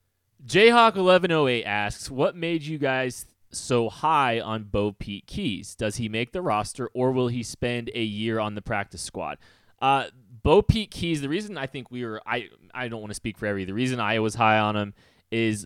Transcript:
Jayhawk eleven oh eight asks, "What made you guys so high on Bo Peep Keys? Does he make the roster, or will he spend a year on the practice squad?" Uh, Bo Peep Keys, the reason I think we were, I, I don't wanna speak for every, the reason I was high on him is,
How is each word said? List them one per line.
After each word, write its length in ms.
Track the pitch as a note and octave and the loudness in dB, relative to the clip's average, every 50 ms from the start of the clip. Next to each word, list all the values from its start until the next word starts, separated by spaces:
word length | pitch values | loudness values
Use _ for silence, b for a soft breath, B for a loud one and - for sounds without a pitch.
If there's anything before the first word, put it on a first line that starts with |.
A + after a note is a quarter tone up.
| _ _ _ _ _ _ _ _ C3+ | _ _ _ _ _ _ _ _ -6
Jayhawk 500 | A2+ C#3 F#3 A3 A#3 A#3+ A#3+ A3+ A3+ F3+ | 0 4 6 8 8 8 8 6 6 4
eleven 340 | F#3+ F3+ F#3 F#3 F3+ F3+ F3+ | 4 4 6 6 6 6 4
oh 160 | E3 D#3+ D3 | 2 4 4
eight 180 | C3 B2 A2+ - | 2 2 0 0
asks, 460 | G#2 G2+ G#2 G#2 G#2 - - - - | -2 -2 -2 -2 -2 -4 -8 -12 -8
"What 240 | C3+ B2+ D#3 G3+ E3+ | -2 0 0 0 -2
made 280 | F3 E3 E3+ E3+ E3 | -2 -4 -2 -2 -2
you 140 | C#3+ D3+ D#3+ | -4 -4 -6
guys 500 | D3 C#3+ C3+ C3 C3 C3 B2+ B2 - - - _ _ _ _ | -2 0 0 0 0 0 -2 -4 -8 -14 -18 _ _ _ _
so 360 | - - - - B2+ A#2+ A#2 G#2+ | -14 -10 -4 0 2 2 2 0
high 520 | - - - D#3 D#3+ D3 C3+ B2 A#2 A2+ | -2 -2 0 2 4 4 4 4 2 0
on 240 | - G#2+ A2 A2+ G#2+ | -2 -4 -6 -6 -6
Bo 260 | G2+ G2+ G#2 G#2 G#2 | -4 0 0 0 0
Peep 360 | G2 - - G#2+ G2+ G2 - | -2 -6 -10 -10 -10 -12 -12
Keys? 500 | - - G#3 G3 C3 F#2+ E2+ - - - | -10 -8 -6 -4 -4 -4 -6 -8 -12 -8
Does 200 | - A#2 G#2+ - | -6 -4 -4 -4
he 120 | B2 A2+ G#2+ | -4 -6 -4
make 240 | G#2+ A2+ B2 - | -2 -2 -4 -4
the 100 | - F#3 | -4 -4
roster, 460 | F3+ D3 G#2+ G#2+ G#2 - - - B2 - - | -2 0 0 0 -2 -4 -6 -8 -8 -6 -2
or 180 | B2 B2+ C3 | 0 0 2
will 160 | C3 B2+ B2+ A#2+ | 2 2 0 0
he 160 | A#2+ B2 A2+ | -2 -4 -6
spend 480 | - - - A#2+ A#2+ A#2+ A#2+ A#2 A#2 - | -8 -8 -4 -4 -4 -2 -4 -6 -6 -4
a 80 | A#2+ | -4
year 380 | A2+ A2 G#2 G#2 A2 A2+ A2 A2 | -4 -4 -4 -2 -2 -2 0 0
on 160 | G#2+ G#2+ G#2 | -2 -2 -4
the 60 | G#2 | -8
practice 400 | - B2 A2+ G2+ G2 - - F2 | -6 -4 -4 -4 -4 -6 -8 -12
squad?" 360 | - - - F#2+ E2 D2 D2 - b b b b b b b b | -12 -10 -8 -8 -8 -8 -8 -12 b b b b b b b b
Uh, 260 | B2+ C3+ C#3 C3+ A#2 - - - _ _ B2 A2 | 2 2 2 2 0 -4 -12 -20 _ _ -12 -2
Bo 180 | - C#3+ D#3+ G3+ | 2 6 6 6
Peep 300 | G#3 - - A3 G#3 - | 6 4 2 0 -2 -6
Keys, 300 | - - F3 E3+ D#3+ D3 | -8 -6 -4 -2 -2 -2
the 80 | C#3 C#3 | -4 -4
reason 280 | D#3 G3+ G#3 G#3 F#3+ | -4 -4 -6 -6 -8
I 100 | D3+ C3+ | -8 -8
think 260 | B2+ - C3+ A#2 - | -8 -8 -10 -12 -10
we 120 | B2 B2 A#2+ | -8 -8 -6
were, 160 | A2+ G#2+ G#2+ - | -6 -8 -8 -6
I, 220 | G#2 A#2 B2 G#2 - - - _ - - | -6 -6 -6 -6 -8 -16 -20 _ -16 -10
I 140 | B2+ B2+ A#2 | -10 -8 -8
don't 120 | A#2 A2 | -8 -10
wanna 140 | G#2+ G#2 G2 | -10 -10 -10
speak 240 | - - A2+ G2 - | -8 -8 -8 -6 -4
for 80 | A2+ | -4
every, 180 | G#2 G2+ G2 F#2 | -2 -2 -2 -4
the 100 | F#2 G2 | -4 -2
reason 260 | A2+ C3 C3 B2+ B2 | -2 -2 -2 -2 -2
I 180 | A2 G#2 A2+ A2+ | -2 0 0 2
was 160 | A2 A2 G#2 | 0 0 2
high 240 | A#2 A#2 A2 G#2+ G#2+ | 4 4 6 6 6
on 160 | G#2+ G#2+ G#2+ | 4 2 2
him 200 | G#2+ G#2 G2+ - b b b b b b b | 0 -2 -4 -8 b b b b b b b
is, 340 | A2+ A2+ A2+ A2 G#2+ G#2 G2 | -2 0 0 0 0 -2 -6